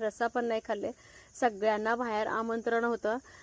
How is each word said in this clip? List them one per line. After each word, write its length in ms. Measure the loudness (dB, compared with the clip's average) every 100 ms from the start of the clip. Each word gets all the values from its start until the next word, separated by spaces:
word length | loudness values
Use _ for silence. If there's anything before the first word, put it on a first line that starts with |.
रस्सा 240 | -2 -2 -2
पण 180 | 0
नाही 160 | -2 -2
खाल्ले. 260 | -4 -4 -4 -8 -16 -20 -20 0
सगळ्यांना 540 | 0 2 2 2 2
बाहेर 320 | 0 0 0 0
आमंत्रण 580 | 0 0 -2 0 2
होतं, 320 | 2 0 0 -2 -6 -20